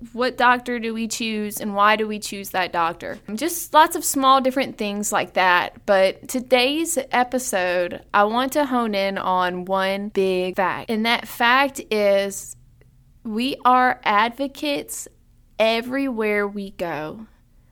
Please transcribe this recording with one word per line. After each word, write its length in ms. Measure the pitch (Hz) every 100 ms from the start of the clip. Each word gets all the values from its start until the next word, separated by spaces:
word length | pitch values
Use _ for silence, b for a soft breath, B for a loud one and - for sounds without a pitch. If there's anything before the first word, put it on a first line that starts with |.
| 233
What 240 | 226 254 254
doctor 420 | 247 247 247 240
do 140 | 226
we 140 | 226 226
choose 520 | - 226 214 208 208
and 160 | 214 202
why 200 | 208 214
do 120 | 214
we 120 | 214
choose 320 | - 202 196
that 200 | 190 170
doctor? 480 | 175 165 170 - 208 -
Just 400 | 214 320 339 -
lots 220 | 294 339 339
of 100 | -
small 360 | 277 269 269
different 360 | 262 262 254 -
things 340 | 208 202 208
like 220 | 190 180
that. 520 | 196 185 175 120 - -
But 420 | 196 190 - -
today's 720 | 254 247 254 254 302 330 262 -
episode, 920 | 247 247 254 247 190 180 180 175 - -
I 120 | 208 208
want 280 | 233 262
to 120 | 302 285
hone 300 | 247 226 202
in 220 | 196 190
on 480 | 185 185 180 180 180
one 440 | 190 190 196 208
big 460 | 196 190 185 185 185
fact. 340 | 180 139 -
And 160 | 214 226
that 220 | 240 -
fact 540 | - 240 254 277 - -
is 640 | 214 202 196 196 190 - - - _ _ _ _ _
we 340 | 226 214 254 - 247
are 340 | 254 254 -
advocates 1040 | - 208 226 247 269 - 302 285 302 - - _ _ _ _ -
everywhere 880 | 220 226 247 269 277 220 214 208 202
we 240 | 202 196
go. 560 | - 170 151 156 214 220 _ _ _ _